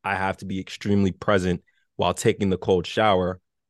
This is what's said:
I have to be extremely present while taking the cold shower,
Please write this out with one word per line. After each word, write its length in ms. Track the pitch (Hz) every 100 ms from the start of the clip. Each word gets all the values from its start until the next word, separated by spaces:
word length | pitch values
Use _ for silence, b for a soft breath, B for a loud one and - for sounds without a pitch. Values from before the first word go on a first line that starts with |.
I 120 | 98 95
have 220 | 95 95
to 80 | 95
be 140 | 95
extremely 520 | - - 104 101 98
present 520 | 87 - 101 90 87 - _ _ -
while 180 | 90
taking 360 | - 117 98 98
the 80 | 90
cold 300 | - 92 -
shower, 540 | - 110 92 92 90 _ _